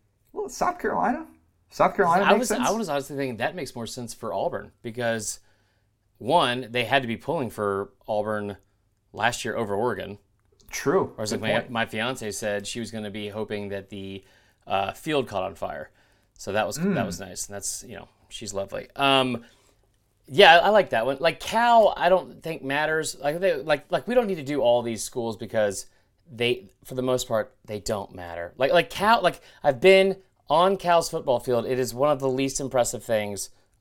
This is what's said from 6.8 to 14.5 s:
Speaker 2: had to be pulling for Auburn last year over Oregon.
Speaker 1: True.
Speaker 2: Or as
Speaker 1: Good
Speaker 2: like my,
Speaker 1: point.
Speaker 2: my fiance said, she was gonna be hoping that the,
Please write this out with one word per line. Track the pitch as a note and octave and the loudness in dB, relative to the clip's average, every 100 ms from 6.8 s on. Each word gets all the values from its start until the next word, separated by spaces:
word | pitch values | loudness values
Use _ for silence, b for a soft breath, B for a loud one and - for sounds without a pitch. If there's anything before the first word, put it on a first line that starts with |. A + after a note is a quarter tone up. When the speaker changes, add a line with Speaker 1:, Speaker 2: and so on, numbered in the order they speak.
| A2+ | 0
Speaker 2:
had | C3+ | 0
to | B2 | 0
be | G#2+ | -6
pulling | - E3 A#2 | -4 -4 -4
for | G#2 G#2 G2 G2 _ - | -4 -2 -2 -6 _ -6
Auburn | G#2+ G#2 G#2+ G2+ G2 _ _ _ _ _ | -4 -2 -4 -6 -10 _ _ _ _ _
last | - A2+ A#2+ | -2 0 0
year | A2+ - | -4 -4
over | A2 | -4
Oregon. | G2+ A#2+ F#2+ F#2 G2+ _ _ _ _ - | -2 -2 -4 -8 -12 _ _ _ _ -14
Speaker 1:
True. | - C3+ F#3 D3 - | -4 0 2 0 -4
Speaker 2:
Or | |
as | G#2+ | -6
Speaker 1:
Good | G#2+ | -4
Speaker 2:
like | G#2+ | -2
my, | G#2+ | -2
Speaker 1:
point. | A#2 | -2
Speaker 2:
my | A#2 A2+ | -4 -4
fiance | A2 A#2 C3 A2 | -2 -4 -4 -8
said, | G2 G#2+ G2+ G2+ | -6 -4 -4 -6
she | A#2+ | -8
was | A2 | -8
gonna | A2+ G#2+ | -8 -10
be | G2+ G#2 | -8 -10
hoping | G#2 G#2+ G#2 G2+ | -8 -6 -6 -6
that | G2 F#2+ | -8 -10
the, | G2+ G2 G2 b b b | -12 -12 -12 b b b